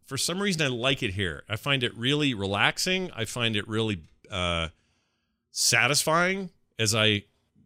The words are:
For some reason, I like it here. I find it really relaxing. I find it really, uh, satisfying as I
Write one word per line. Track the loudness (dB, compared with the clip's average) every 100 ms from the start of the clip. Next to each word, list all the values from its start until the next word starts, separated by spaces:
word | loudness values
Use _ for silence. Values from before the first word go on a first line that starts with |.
For | -10 -4
some | -4 -2
reason, | -2 0
I | 0
like | 0 0 0
it | -2
here. | -2 -2 -4 -8
I | -6
find | -2 0
it | -2 -2
really | 0 2 0
relaxing. | 0 0 2 2 0 -2 -2 -4 -6
I | -6
find | -2 0 0
it | -2
really, | -2 -2 -2 -8 _ -10
uh, | -4 -2 -2 -4 -8 _ _ _ _ _ _ _ -2
satisfying | 2 4 4 2 4 4 2 0 -6 _ _ -2
as | 0
I | 4 4 2 -2 _ _ _